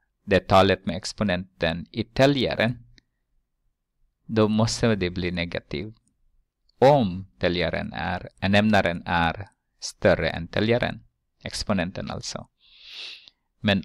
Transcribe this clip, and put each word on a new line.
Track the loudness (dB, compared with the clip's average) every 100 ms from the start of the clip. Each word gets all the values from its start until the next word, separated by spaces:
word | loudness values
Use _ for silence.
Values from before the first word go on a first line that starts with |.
| _ _
Det | 0 0
talet | 4 6 6 4 -2
med | -8
exponenten | -10 -4 -2 -2 -6 _ -4 -4 -8
i | -8
täljaren. | -6 2 2 2 0 0 -2 -2 -12 -20 _ _ _ _ _ _ _ _ _ _ _ _ -4
Då | 2 2
måste | 4 0 0 0 2
det | -2
bli | -2 -4
negativ. | -4 -6 -8 -8 -8 -10 -14 _ _ _ _ _ _ _ _
Om | 6 6 2 -2 -10 _
täljaren | -2 0 -2 -4 -6
är, | -8 -6 -6 -10 -6 2
nämnaren | 4 4 4 2 -2 -2
är | 0 0 -2 -10 _ _ _
större | -16 0 2 2 0
än | -4 -6
täljaren. | -2 0 0 -2 -6 -16 _ _ _
Exponenten | -12 -10 -4 -2 -2 -6 -10
alltså. | -10 -12 -12 -14 _ _ _ -20 -18 -18 -20 -20 _ _ _
Men | -2 -2